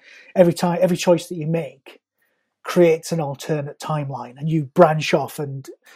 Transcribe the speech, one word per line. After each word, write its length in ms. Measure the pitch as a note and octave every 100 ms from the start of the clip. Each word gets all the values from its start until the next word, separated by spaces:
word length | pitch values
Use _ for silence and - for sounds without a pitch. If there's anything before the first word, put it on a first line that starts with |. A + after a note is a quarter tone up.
| - - - G3
every 180 | F3
time, 240 | E3 F3 F3
every 160 | F3+ F3
choice 300 | F#3 E3+ -
that 80 | F3
you 120 | D3+
make 540 | E3 C3+ - - - _ _ _ _ _ _
creates 500 | - F3+ E3+ D#3+ -
an 80 | E3
alternate 600 | C#3+ C#3 - D3+ C#3+ -
timeline, 580 | - D3+ C#3 B2 B2 C3+
and 100 | D#3
you 180 | D#3 C3+
branch 460 | - D#3+ D#3 -
off, 260 | E3 E3 -
and 300 | C#3+ C3+ - - _